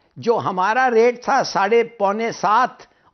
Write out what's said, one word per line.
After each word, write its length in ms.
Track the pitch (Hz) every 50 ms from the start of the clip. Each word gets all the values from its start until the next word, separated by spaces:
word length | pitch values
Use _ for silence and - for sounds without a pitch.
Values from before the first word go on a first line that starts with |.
| _ _ - -
जो 180 | 123 226 233
हमारा 520 | 185 - - 190 185 180 208 220 254 262 254
rate 300 | 233 220 226 247 240 240
था 240 | - - 277 254
साढ़े 400 | 180 - - 175 196 202 226 233
पौने 500 | 226 - - - 202 190 202 220 226 226
सात 460 | 165 - - 196 214 240 254 185 - - - _ _ _ _ _